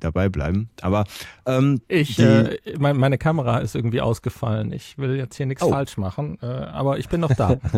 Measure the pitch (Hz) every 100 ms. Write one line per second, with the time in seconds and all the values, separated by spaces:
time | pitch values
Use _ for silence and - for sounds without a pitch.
0 | 82 87 95 82 73 95 113 - 92 104
1 | 101 - - - - 131 139 135 - 185
2 | 147 - 117 113 113 - - - 143 143
3 | 135 135 160 160 120 117 113 120 117 120
4 | 123 113 - - 117 110 110 - - -
5 | 135 135 127 - 135 135 170 135 135 -
6 | 92 - 147 - 120 127 - - 135 139
7 | - 170 160 127 117 131 -